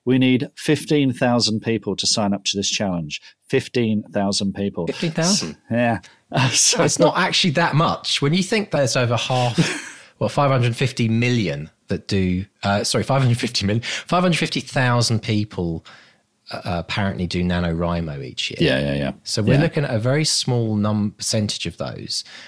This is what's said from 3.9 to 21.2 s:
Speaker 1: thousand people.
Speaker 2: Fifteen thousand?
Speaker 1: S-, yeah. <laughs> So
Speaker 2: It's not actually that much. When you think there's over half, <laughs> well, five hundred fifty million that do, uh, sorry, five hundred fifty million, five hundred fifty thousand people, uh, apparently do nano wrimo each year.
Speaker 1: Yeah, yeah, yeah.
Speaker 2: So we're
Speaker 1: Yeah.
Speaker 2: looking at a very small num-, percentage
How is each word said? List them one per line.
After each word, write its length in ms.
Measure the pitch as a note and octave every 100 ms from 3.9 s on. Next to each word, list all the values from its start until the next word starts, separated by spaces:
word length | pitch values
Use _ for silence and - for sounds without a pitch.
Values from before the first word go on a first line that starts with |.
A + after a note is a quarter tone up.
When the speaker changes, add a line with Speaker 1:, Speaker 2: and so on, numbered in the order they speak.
| G#2 -
Speaker 1:
thousand 420 | G#2 G2 G2+ G2
people. 320 | G2 G2+ F#2 E2
Speaker 2:
Fifteen 240 | - E3+
thousand? 440 | D#3+ E3+ G#3 D#2+ - -
Speaker 1:
S-, 320 | A#2 A#2+ A2 - _ -
yeah. 160 | - B2+
<laughs> 0 |
So 320 | - - A#3+
Speaker 2:
It's 160 | D3 -
not 180 | D3 D#3+
actually 360 | F#3 - F#3
that 220 | D#3 E3
much. 460 | C#3+ D3 E2+ - -
When 140 | C#3
you 80 | F3+
think 280 | F3+ A3 -
there's 240 | D3+ B2+ C3
over 200 | A#2 A#2+
half, 400 | - B2+ B2 A#2 - - - - -
<laughs> 100 | -
well, 100 | C3
five 220 | - C#3
hundred 260 | C3 A#2+ A2+
fifty 320 | B2+ - A2+
million 600 | A2+ B2 B2 F#2 D2 D#2 _ -
that 200 | F2+ -
do, 380 | G2 F#2 F2+ G2 _
uh, 200 | G2+ G2+
sorry, 180 | - A#2+
five 200 | F#2+ C3+
hundred 160 | B2+ A#2
fifty 260 | A#2+ -
million, 180 | G2+ A#2
five 400 | - - - F3
hundred 140 | F#3 D#3+
fifty 240 | D#3 C3+
thousand 640 | - D3 B2 A#2+ A#2 A2
people, 640 | - G#2+ G#2 - E2+ E2 - - - _ _ _ -
uh, 100 | -
apparently 640 | A2 F2 - - G2 F#2 F2
do 160 | F2+
nano 300 | F2+ F2 F2
wrimo 480 | E2 F2 E2+ E2 C#2+
each 280 | C2 A#1+ -
year. 80 | -
Speaker 1:
Yeah, 180 | C#2+ C2
yeah, 160 | C#2+ C#2+
yeah. 140 | C#2 -
Speaker 2:
So 180 | - -
we're 120 | G#2+
Speaker 1:
Yeah. 80 | C#3
Speaker 2:
looking 220 | D#3+ D#3
at 60 | C#3+
a 40 | A2+
very 280 | B2 D3 D3+
small 500 | - - A#2+ A2 G#2+
num-, 360 | G#2 G#2+ G#2
percentage 520 | -